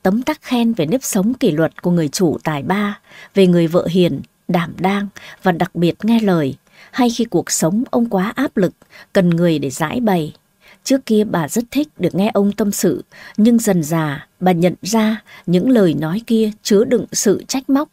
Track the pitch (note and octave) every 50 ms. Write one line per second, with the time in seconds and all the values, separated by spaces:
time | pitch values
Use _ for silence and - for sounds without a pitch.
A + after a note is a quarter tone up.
0 | - F#3+ G3 A#3+ C4 - D4+ - - - B3 A#3+ A#3 A#3 A3+ - D3+ D3 G#3+ C4+
1 | - - - G3+ F#3 A3+ C4 - C#4 G3+ D3+ D3+ D#3+ D3 - - - F3+ F3 E3+
2 | D#3 C#3+ - - F#3+ D#3+ A2 - - D#3+ D#3 C#3 C3+ B2 F#3 G#3 G#3 G3+ G#3 -
3 | _ _ - - - - - G3 F#3+ F3+ F3 F3 E3 D#3+ E3+ F3 - E3+ E3 F#3
4 | F3 E3 C#3 C3+ - - _ _ _ - F3 F3 E3+ D#3+ - - E3+ F#3+ G3+ G3+
5 | G3+ G3 - - - - - - - F#3+ F3 D#3+ F3 - - E3+ F3 E3 D#3 -
6 | - G#3+ A#3 A3+ A3 G3+ F3+ E3 D3 C3 C3 - _ _ _ - - - - -
7 | B3 A#3+ A#3 - A3 A#3 - E3 C#3 - - - E3 D#3+ F#3+ A3 C4+ - - B3
8 | A#3 A#3 G3 F#3 F#3 A3 - - C4+ D#4 - A#3 F3+ E3 - _ _ _ - -
9 | - _ - G3+ F3+ F3 E3+ E3 F3 F3 D#3+ D3 C#3 C3+ B2+ - D#3+ D3+ - B3
10 | A#3+ G#3 F#3 E3+ D3+ D#3 - _ _ _ _ _ _ - - _ _ - C4 C4+
11 | - - A3 G#3+ G#3 G#3+ - E3+ D#3 C#3 - A#3 A#3+ - - C4+ D4+ - _ -
12 | F3+ E3 - F3 G3 A3 - G3+ G3+ G3+ G3+ - G#3+ G3+ G3 - - F3+ - -
13 | - _ - - - - - - G#3 A#3+ A#3 A3+ A3+ G#3 F#3+ F3 D3+ C#3+ E3 E3
14 | D#3 D3+ C#3 D3 - - _ _ F3+ F#3 F#3 E3 E3+ - - - - F3+ A3 A3+
15 | G#3+ A3 A3+ A3 - - - - - - F3 F3+ G3 B3+ C4 A3+ G3 E3+ C#3 C#3+
16 | D#3+ D#3 F3 A3 A#3 - A3+ A3 A3 G#3+ G#3 - - - G#3+ G3 - C4 B3 A3+
17 | - - - - - - D#3 - - - - C4+ C4 - C4+ C#4 D#4 -